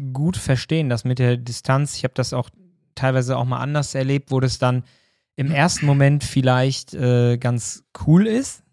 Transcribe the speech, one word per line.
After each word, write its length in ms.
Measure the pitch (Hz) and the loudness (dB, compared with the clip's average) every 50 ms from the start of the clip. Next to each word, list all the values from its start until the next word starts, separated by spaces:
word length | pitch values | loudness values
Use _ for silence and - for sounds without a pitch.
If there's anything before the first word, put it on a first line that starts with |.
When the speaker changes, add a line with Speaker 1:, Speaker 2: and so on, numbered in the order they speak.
| 139 131 127 | -10 -8 -6
Speaker 1:
gut 240 | 135 147 170 185 | -2 -2 -2 -2
verstehen, 520 | - - - 135 123 - - 156 160 156 131 | -2 -2 -2 -2 -2 -2 -2 -2 -2 0 0
dass 160 | 120 117 - | -2 -2 -2
mit 140 | 127 127 123 | -2 0 2
der 180 | 127 123 123 | 2 2 2
Distanz, 600 | 120 120 120 120 - - - 131 139 147 143 - | 0 -2 -8 -10 -6 -2 0 0 0 0 -2 -4
ich 80 | - - | -6 -6
habe 100 | 127 - | -6 -4
das 180 | - 123 - - | -4 -4 -4 -4
auch 180 | 123 - - - _ _ _ _ _ _ _ _ | -6 -6 -8 -10 _ _ _ _ _ _ _ _
teilweise 440 | - 131 131 131 131 123 123 131 123 | -4 -2 0 0 0 0 0 -2 -2
auch 80 | 123 | -2
mal 120 | 127 127 123 | -2 -4 -4
anders 360 | 127 143 147 151 139 - - | -4 -4 -2 -4 -4 -4 -4
erlebt, 360 | 135 131 131 139 139 - - | -4 -2 0 -2 -2 -2 -2
wo 100 | 131 131 | -2 0
das 180 | 131 127 - - | 0 0 0 0
dann 240 | 131 123 123 127 123 _ _ _ _ _ _ _ _ _ _ | 0 0 0 0 -4 _ _ _ _ _ _ _ _ _ _
im 100 | - 135 | -6 -4
Speaker 2:
Mhm. 80 | 143 160 | -2 2
Speaker 1:
ersten 320 | 139 151 175 - - 151 | 2 2 2 2 0 0
Moment 380 | 147 139 139 139 139 147 143 - | 2 4 4 4 4 4 2 0
vielleicht, 680 | - - 135 127 127 127 127 131 135 135 - - - - | -2 0 2 2 4 4 4 2 0 -2 -4 -8 -12 -6
äh, 460 | - 123 123 123 123 120 120 120 117 | -2 0 2 2 4 4 2 2 0
ganz 460 | 123 120 120 120 - - - - _ _ - - - | -2 -2 -2 -4 -4 -8 -12 -14 _ _ -18 -4 2
cool 200 | 151 156 180 208 | 4 6 6 6
ist, 380 | 226 214 247 269 - - - _ _ | 4 0 -2 -4 -6 -8 -16 _ _